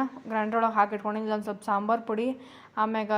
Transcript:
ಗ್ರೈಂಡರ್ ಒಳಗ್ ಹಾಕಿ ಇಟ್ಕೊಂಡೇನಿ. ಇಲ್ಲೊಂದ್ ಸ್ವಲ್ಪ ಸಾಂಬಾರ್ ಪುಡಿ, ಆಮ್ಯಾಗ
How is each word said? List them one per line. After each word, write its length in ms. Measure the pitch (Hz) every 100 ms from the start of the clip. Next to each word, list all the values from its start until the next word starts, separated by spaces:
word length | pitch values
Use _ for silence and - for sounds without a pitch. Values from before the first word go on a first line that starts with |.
| 262 262
ಗ್ರೈಂಡರ್ 360 | 226 220 214 226
ಒಳಗ್ 180 | 226 220
ಹಾಕಿ 180 | 208
ಇಟ್ಕೊಂಡೇನಿ. 320 | 208 208 214 220
ಇಲ್ಲೊಂದ್ 200 | 214 208
ಸ್ವಲ್ಪ 180 | 202
ಸಾಂಬಾರ್ 400 | - 202 208 226
ಪುಡಿ, 240 | 226 214 247 262 - - - -
ಆಮ್ಯಾಗ 340 | 220 220 214